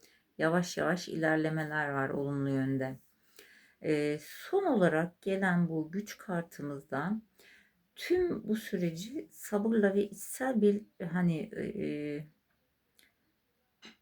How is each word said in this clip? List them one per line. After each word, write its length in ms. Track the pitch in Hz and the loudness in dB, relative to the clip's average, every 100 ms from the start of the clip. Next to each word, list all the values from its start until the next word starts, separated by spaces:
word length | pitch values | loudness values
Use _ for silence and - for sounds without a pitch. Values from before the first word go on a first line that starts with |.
| - _ _ - | -20 _ _ -2
Yavaş 400 | 160 175 175 - | 2 2 0 0
yavaş 300 | 151 180 - | 0 0 -2
ilerlemeler 840 | 165 160 156 156 160 151 151 147 | 0 2 2 2 0 -2 -2 -2
var 200 | 139 131 | 0 0
olumlu 400 | 143 139 143 139 | -2 -2 -2 0
yönde. 500 | 135 131 135 131 131 _ _ _ - - - _ _ | 0 0 0 -2 -6 _ _ _ -20 -20 -20 _ _
Ee, 360 | - 151 147 151 | 0 0 0 -2
son 440 | - - - 381 381 | -8 -16 -2 0 2
olarak 560 | 240 175 156 175 - | 4 4 4 0 -4
gelen 480 | 196 190 190 175 170 | -4 0 2 4 2
bu 220 | 160 156 | 0 -4
güç 260 | 180 214 - | -6 -8 -12
kartımızda 1040 | - 175 170 - 143 139 139 135 165 220 - _ - - _ _ _ - | -6 -6 -6 -10 -8 -8 -6 -4 -2 -2 -6 _ -20 -20 _ _ _ -14
tüm 520 | - 359 349 226 - | 0 2 2 0 -2
bu 80 | 220 | -4
süreci 720 | - 190 175 160 214 285 - | -2 -2 -2 -2 -8 -10 -10
sabırla 600 | - - 208 220 226 202 | -16 -4 0 2 4 6
ve 160 | 196 - | 4 0
içsel 520 | - - - 262 233 | -4 -12 -4 0 4
bir, 200 | 208 202 - _ 175 | 6 4 -2 _ -4
hani, 380 | 175 175 160 - - | 2 2 2 -4 -6
e, 80 | 170 - 151 147 147 147 151 _ _ _ _ _ _ _ _ _ _ _ _ _ _ _ - _ | -6 -4 -4 -4 -6 -6 -10 _ _ _ _ _ _ _ _ _ _ _ _ _ _ _ -20 _